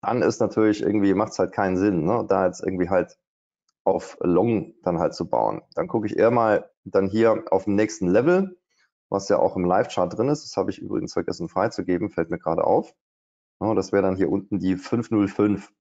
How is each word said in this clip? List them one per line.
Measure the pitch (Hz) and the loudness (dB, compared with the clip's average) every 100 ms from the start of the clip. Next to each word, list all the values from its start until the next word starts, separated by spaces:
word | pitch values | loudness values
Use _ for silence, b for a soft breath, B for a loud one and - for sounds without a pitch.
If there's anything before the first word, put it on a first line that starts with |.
dann | 98 120 | -2 0
ist | 117 113 | 0 0
natürlich | 107 - 107 107 | -2 2 2 2
irgendwie, | - 104 98 | 0 2 2
macht's | 95 107 - | 2 0 0
halt | 92 | -2
keinen | - 98 92 | 0 0 2
Sinn, | 101 90 78 | 2 2 0
ne, | 117 101 | 0 2
da | 95 92 | 2 2
jetzt | 87 | 0
irgendwie | - 92 87 | -6 -2 0
halt | 92 85 _ _ _ _ _ _ _ | 0 -2 _ _ _ _ _ _ _
auf | - 95 - - | -2 -2 -4 -4
long | 87 87 113 113 80 _ | 0 2 2 0 -4 _
dann | - 85 | -4 0
halt | 82 | -2
zu | - 85 | -2 -4
bauen. | 58 53 52 _ | 0 0 -4 _
Dann | - 82 | -8 -4
gucke | 117 104 | -4 -4
ich | - | 2
eher | 110 | 2
mal | 123 113 104 - _ | 4 2 2 -2 _
dann | - 98 95 | -2 0 2
hier | 107 113 - - | 2 4 2 0
auf | 95 | -2
dem | 107 | 0
nächsten | 101 107 - 90 | 0 0 0 2
Level, | 95 135 180 196 - _ _ _ _ _ | 2 4 2 0 -8 _ _ _ _ _
was | 98 95 | -6 0
ja | 98 | 2
auch | 87 92 | 2 2
im | 90 | 2
Live-Chart | 92 110 - 90 90 | 2 0 -2 -2 0
drin | 127 | -2
ist. | 147 | -2
Das | - - | -4 -4
habe | 98 | -4
ich | - | -6
übrigens | 98 101 - | -6 -6 -4
vergessen | - 85 - 85 | -6 -6 -6 -6
freizugeben, | - 110 - 90 87 104 | -2 -2 -4 -4 -2 -2
fällt | - 82 | -4 -4
mir | 82 | -4
gerade | - 82 | -4 -2
auf. | - 123 - _ _ _ _ _ _ _ | 2 0 -2 _ _ _ _ _ _ _
Ja, | 101 | -2
das | 98 95 | -2 0
wäre | 101 | 0
dann | 95 92 | 2 0
hier | 90 | 0
unten | 98 95 101 | -2 -4 -4
die | 92 92 | -2 -2
fünf | - 117 117 | -2 -6 -2
null | 110 98 | 0 0
fünf. | - 104 98 - _ | 0 0 0 -6 _